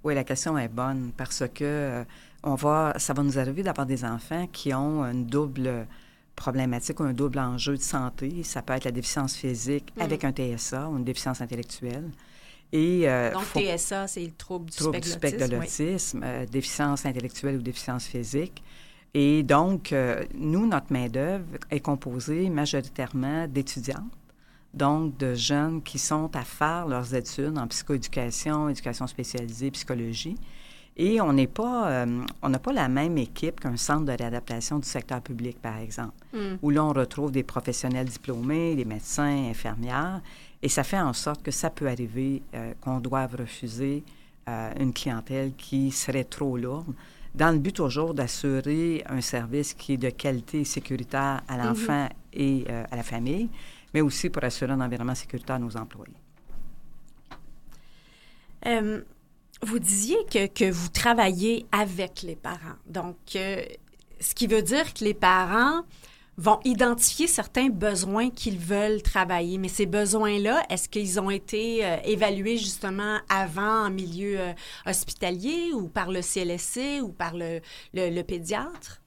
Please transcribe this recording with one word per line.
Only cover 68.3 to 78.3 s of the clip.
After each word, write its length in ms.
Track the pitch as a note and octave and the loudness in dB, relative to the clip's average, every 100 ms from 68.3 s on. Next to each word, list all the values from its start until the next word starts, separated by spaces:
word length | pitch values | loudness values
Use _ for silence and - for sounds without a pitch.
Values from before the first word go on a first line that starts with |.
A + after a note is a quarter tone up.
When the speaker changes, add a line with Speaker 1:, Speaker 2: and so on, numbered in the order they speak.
Speaker 2:
qu'ils 280 | A#3+ A#3 F#3 | 0 -2 -2
veulent 440 | E3+ G3+ G#3+ G#3+ | 0 2 4 4
travailler. 560 | - G3 F3+ F3 E3+ F#3+ | 4 4 4 2 2 0
Mais 100 | F#3 | -2
ces 160 | - G3 | 0 2
besoins-là, 800 | G#3 G3+ G#3+ G#3 G#3 G#3 C#4+ - | 4 4 4 4 4 4 4 2
est-ce 180 | F#3 - | -2 -2
qu'ils 320 | G#3+ G3+ F#3 | -2 0 0
ont 100 | F#3+ | 0
été, 540 | G3 - G#3+ A#3 A3+ | -2 -2 -2 0 2
euh, 120 | G3 E3 | 2 0
évalués 520 | - G#3 G#3 G3 G3+ A#3 | 2 4 4 4 0 0
justement 600 | G3 - G3+ F#3+ G#3 G#3+ - | -2 -4 -4 -2 0 -2 2
avant 560 | G3 F#3+ E3+ G#3 A3 G#3 | 2 2 0 2 4 2
en 40 | |
milieu, 500 | F#3+ F3+ E3+ G3+ G3 | -2 -4 -4 -2 -2
euh, 120 | F3+ E3+ - - - | -2 -6 -12 -8 -2
hospitalier 840 | F#3 - - F#3 F3+ A3+ E4+ E4+ | -2 -2 -2 -2 0 -2 0 0
ou 140 | C4+ F3 | -2 -2
par 220 | A3 F3+ | -2 0
le 120 | F#3+ | -2
C 180 | F3+ G3 | 0 0
L 100 | F3 | 0
S 120 | F3 | -2
C 380 | - A#3+ C#4 C#4+ | -4 -4 -2 -2
ou 60 | A3+ | -4
par 240 | E3+ E3+ E3+ | -4 -4 -4
le, 240 | E3+ E3 E3 - - | -4 -6 -8 -18 -8
le, 160 | F#3 F3+ | -2 0
le 120 | E3+ | 0
pédiatre ? 800 | E3+ | -4